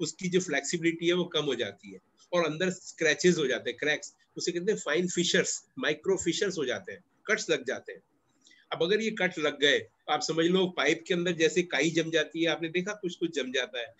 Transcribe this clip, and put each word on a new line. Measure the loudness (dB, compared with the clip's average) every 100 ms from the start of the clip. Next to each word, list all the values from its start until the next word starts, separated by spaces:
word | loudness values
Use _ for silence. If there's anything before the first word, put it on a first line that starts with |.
उसकी | -8 -4 0
जो | 0
flexibility | 2 -2 -2 0 0 0 2
है, |
वो | 2
कम | 0 0
हो | 0
जाती | -2 -4 -8 -16
है | -20 -20 _ _
और | 0 0
अंदर | 0 -2
scratches | -2 -10 -2 2 4 4 4
हो | 2
जाते | 0 -4
हैं, | -4
cracks, | -2 -2 -6 -20 _ -8
उसे | -6
कहते | -2 -2
हैं | -2
fine | 0 0 0
fissures, | 0 2 2 2 -4 -10 -6
micro | -4 -2 0 0
fissures | 0 0 -2 -2
हो |
जाते | -4 -4 -8
हैं, | -14 _ _ -2
cuts | -2 0
लग | -2 0
जाते | -6 -8
हैं। | -18 _ _ _ _ _ -20 _
अब | -4
अगर | 0 2
ये | 0
कट | 0 -2 0
लग | -2 2
गए, | 4 4
तो | 0 _ -2
आप | -2
समझ | 0 2 4
लो | 4 2
pipe | 2 2 2 0
के |
अंदर | 0 0
जैसे | 2 2 2
काई | 0 0 2
जम | 2 0
जाती | 0 0 0
है, | 0
आपने | 0 -2
देखा | -4 -4
कुछ | -6 -6 -4
कुछ | -4
जम | -2 -4
जाता | -4 -4 -6
है, | -12 -14